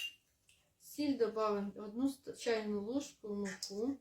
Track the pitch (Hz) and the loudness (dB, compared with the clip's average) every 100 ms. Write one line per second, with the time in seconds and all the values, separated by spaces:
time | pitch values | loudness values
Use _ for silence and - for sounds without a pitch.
0 | - - _ _ _ _ _ _ - - | -6 -8 _ _ _ _ _ _ -10 0
1 | 294 247 220 214 214 202 202 196 208 220 | 2 4 2 4 2 2 0 -4 -6 0
2 | 269 269 - - - 220 214 208 202 269 | 0 0 -6 -4 0 2 2 0 0 -2
3 | 285 - 214 202 202 190 - 196 240 277 | -4 -8 -6 -4 -2 -4 -6 -2 -2 -2